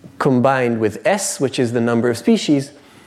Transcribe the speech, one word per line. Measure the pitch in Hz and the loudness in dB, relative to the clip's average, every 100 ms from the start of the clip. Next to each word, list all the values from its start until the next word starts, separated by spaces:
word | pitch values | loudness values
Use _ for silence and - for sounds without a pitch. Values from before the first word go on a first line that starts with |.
| - - | -20 -4
combined | 151 127 127 135 123 113 | 0 2 2 2 0 0
with | 110 95 151 | -2 -2 -2
S, | 202 - - | -2 -4 -4
which | 135 - | -4 -2
is | 127 | -2
the | 120 | 0
number | 117 120 120 | 0 0 0
of | 117 | 0
species. | - 226 - 143 131 - - - | 0 0 2 0 0 -14 -20 -20